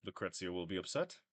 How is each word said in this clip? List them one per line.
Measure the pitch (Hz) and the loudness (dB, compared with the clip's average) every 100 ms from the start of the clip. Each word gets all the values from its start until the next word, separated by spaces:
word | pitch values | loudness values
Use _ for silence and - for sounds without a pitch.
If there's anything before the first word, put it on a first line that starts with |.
Lucrezia | - - 95 - 90 | -6 -2 -2 0 0
will | 90 87 | 0 2
be | 92 | 0
upset. | 90 - - - _ | 2 2 0 -2 _